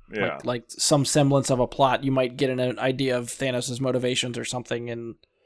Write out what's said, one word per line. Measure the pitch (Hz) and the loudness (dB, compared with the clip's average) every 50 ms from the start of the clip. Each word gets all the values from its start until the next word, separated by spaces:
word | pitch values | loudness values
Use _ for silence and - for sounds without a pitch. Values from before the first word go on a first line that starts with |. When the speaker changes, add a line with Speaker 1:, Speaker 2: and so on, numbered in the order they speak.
| - - | -18 -10
Speaker 1:
Yeah. | - 107 98 87 73 | -4 -2 -2 -2 -4
Speaker 2:
Like, | 69 - | -4 -4
like, | 120 123 117 - - | -4 -4 -4 -6 -10
some | - - - - 156 143 135 | -6 -2 2 4 4 4 4
semblance | - - 151 143 139 139 139 127 - | 4 4 4 4 6 4 4 4 2
of | 135 123 | 2 2
a | 123 | 2
plot. | - - - 139 131 123 110 139 | 0 2 2 2 4 2 2 0
You | 135 | 0
might | 135 131 131 123 123 | 2 2 0 0 0
get | 131 139 131 | -2 -2 0
an, | 131 127 | 0 0
an | 127 127 117 - | -2 -2 -2 -2
idea | 127 135 131 127 139 131 123 | -2 -2 0 0 0 0 0
of | 123 120 117 | -2 -2 -4
Thanos' | - - 135 131 127 120 120 131 123 117 | -6 -4 -4 -2 -2 -2 -4 -4 -4 -2
motivations | 135 127 127 127 127 123 127 - - 127 120 | -2 0 0 0 0 0 0 0 -2 -4 -4
or | 120 117 | -6 -6
something | - - 123 117 - 131 120 120 120 | -6 -6 -6 -6 -6 -6 -6 -6 -6
in, | 117 117 117 117 - _ _ _ _ _ _ | -8 -8 -8 -10 -12 _ _ _ _ _ _